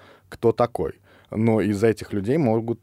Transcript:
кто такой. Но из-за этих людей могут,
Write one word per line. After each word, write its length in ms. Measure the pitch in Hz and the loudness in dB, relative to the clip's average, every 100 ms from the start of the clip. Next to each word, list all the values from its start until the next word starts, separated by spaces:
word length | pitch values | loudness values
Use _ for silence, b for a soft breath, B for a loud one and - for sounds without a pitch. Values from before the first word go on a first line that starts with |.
| b b _ | b b _
кто 220 | - 117 | -2 0
такой. 480 | - 120 - 80 - b b b | 2 0 -2 -8 -10 b b b
Но 300 | 104 113 110 | -2 2 2
из-за 280 | 98 101 113 | 0 2 0
этих 240 | 104 - | 0 -4
людей 260 | 104 98 160 | -6 -2 0
могут, 420 | 127 113 113 117 | 0 0 -2 -8